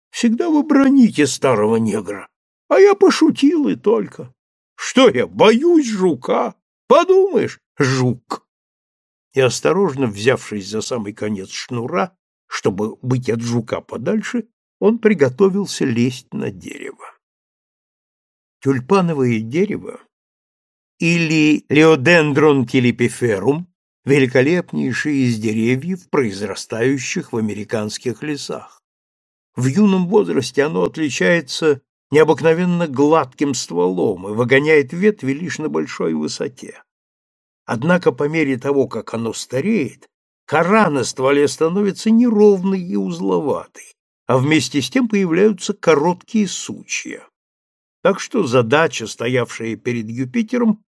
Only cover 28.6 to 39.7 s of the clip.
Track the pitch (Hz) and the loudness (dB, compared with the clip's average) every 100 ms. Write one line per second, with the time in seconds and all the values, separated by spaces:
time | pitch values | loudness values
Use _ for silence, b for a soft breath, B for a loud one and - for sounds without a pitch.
28.6 | - _ _ _ _ _ _ _ _ - | -14 _ _ _ _ _ _ _ _ -4
29.6 | 131 170 208 190 175 214 180 - 127 - | -2 2 4 2 0 0 0 -2 -4 -2
30.6 | 147 170 - 160 151 - 185 170 135 - | -2 0 -4 -4 -6 -2 0 0 -4 -4
31.6 | 160 139 _ _ - 147 156 147 160 165 | -2 -2 _ _ 0 2 4 4 2 2
32.6 | 180 175 170 127 147 160 127 - 143 131 | 0 -2 -2 0 2 2 0 -4 -4 -4
33.6 | - 170 180 185 123 87 98 107 120 135 | -6 -2 -2 0 -2 -4 -6 -4 2 2
34.6 | 151 156 139 170 208 208 131 139 170 - | 4 2 2 0 0 0 -4 -6 -6 -8
35.6 | 156 156 143 - 180 78 139 - - - | -6 -6 -6 -6 -4 -4 -6 -8 -10 -10
36.6 | - - _ _ _ _ _ _ _ _ | -20 -20 _ _ _ _ _ _ _ _
37.6 | - 113 151 180 160 131 147 160 143 131 | -10 -4 0 2 0 0 -2 -2 -2 -2
38.6 | 139 139 123 113 - 113 113 - - 127 | -2 0 0 -4 -8 -8 -6 -8 -8 -4
39.6 | 185 | -2